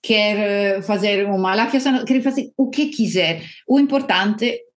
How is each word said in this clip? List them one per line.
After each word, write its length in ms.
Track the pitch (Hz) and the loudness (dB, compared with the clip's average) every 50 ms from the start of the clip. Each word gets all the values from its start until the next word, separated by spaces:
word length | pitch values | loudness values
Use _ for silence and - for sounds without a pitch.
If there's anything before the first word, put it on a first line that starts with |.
| - | 0
quer, 340 | - 226 214 208 208 208 | 2 2 2 2 2 0
eh, 440 | 202 208 202 202 202 202 196 196 196 185 | 0 -2 -2 0 0 0 0 0 -2 -2
fazer 420 | - 208 190 190 208 202 196 202 | -2 -2 0 0 0 0 0 0
uma 300 | 202 196 190 190 185 190 | 0 0 0 0 0 2
laqueação, 500 | 208 233 - 269 269 262 285 254 247 240 | 0 0 2 0 0 2 2 0 0 0
quer 160 | - 254 262 | 0 0 2
fazer 300 | 254 277 269 285 233 - _ | 2 0 -2 -2 -6 -6 _
o 140 | - 269 254 | -2 -2 0
que 180 | - 285 302 | 0 -2 -2
quiser, 560 | 302 - - 220 180 170 185 170 160 165 160 - - - - _ | -2 0 -2 -2 0 2 2 2 0 0 -4 -8 -16 -20 -20 _
o 120 | - 254 285 | 2 4 4
importante 840 | 285 277 269 277 262 - - 185 196 202 214 214 233 240 233 - - _ _ | 4 4 2 -2 0 0 0 0 2 0 0 0 -2 -4 -4 -4 -10 _ _